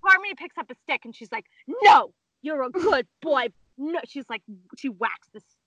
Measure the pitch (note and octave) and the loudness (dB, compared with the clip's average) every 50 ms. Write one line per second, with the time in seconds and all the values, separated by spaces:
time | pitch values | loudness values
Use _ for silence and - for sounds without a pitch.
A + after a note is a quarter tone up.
0 | - G4 G4 F#4+ G4 G4+ F#4 - D4+ F4 _ - C4+ _ B3+ _ _ - D4 B3 | 6 6 4 4 4 -6 -10 -10 -14 -14 _ -12 -12 _ -14 _ _ -6 -6 -6
1 | - A#3 A#3 - A#3 G3 - A3+ - _ _ _ - - D4+ A#4+ G#4 G4+ G4+ - | -6 -12 -18 -18 -16 -12 -12 -12 -12 _ _ _ -12 -10 -6 4 8 8 8 8
2 | G#3 D#3 _ _ _ _ _ _ - D4 D#4 C#4+ C4 B3 - F#4+ E4+ G#4 F4+ C4 | 6 0 _ _ _ _ _ _ -8 -6 -4 -4 -4 -4 -4 -2 0 2 0 0
3 | A#3+ _ _ _ - D#4+ D4 C4 A#3+ A#3 _ _ _ _ _ - C4+ D#4 E4+ E4 | -2 _ _ _ -4 0 0 0 0 -4 _ _ _ _ _ -10 -8 -6 -6 -6
4 | B3+ - - C#4+ B3+ _ A#3 G#3 _ - G#3 F#3 F3+ _ - - - C#4 G#3+ F3 | -8 -10 -14 -14 -10 _ -12 -12 _ -16 -20 -20 _ _ -20 -10 -10 -10 -6 -4
5 | A3+ A3 - - _ _ _ G#3+ _ _ _ _ _ | -4 -4 -4 -8 _ _ _ -20 _ _ _ _ _